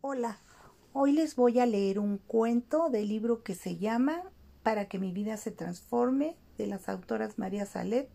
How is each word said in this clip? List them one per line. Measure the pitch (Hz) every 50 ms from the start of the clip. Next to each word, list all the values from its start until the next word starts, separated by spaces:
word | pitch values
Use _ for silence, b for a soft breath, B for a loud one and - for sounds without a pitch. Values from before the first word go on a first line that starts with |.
Hola, | - 269 277 254 233 233 208 - B B B B B B B B _ - -
hoy | 277 277 277 285
les | 302 320 302 -
voy | - 247 240 233 247
a | 247
leer | 240 220 202 202 196 196 202
un | 208 208 202 196
cuento | - - - 226 226 233 233 240 240 - - 311 330 320
del | 254 214 208 208
libro | 214 220 208 233 233 226 -
que | - 185
se | 175 - 180 180
llama | 165 185 214 226 233 254 285 311 339 370 381 - - - - - - -
Para | 226 220 208 202 196
que | - 185
mi | 190 190 175
vida | 196 208 214 220
se | 214 - 220
transforme, | 180 - 165 175 180 - - - - 240 240 247 262 269 285 311 339 - _ - - -
de | 214
las | 202 202 190 - -
autoras | 196 185 185 - 226 220 220 214 208 -
María | 202 190 190 202 202
Salet | 202 - 190 175 185 214 247 277 269 -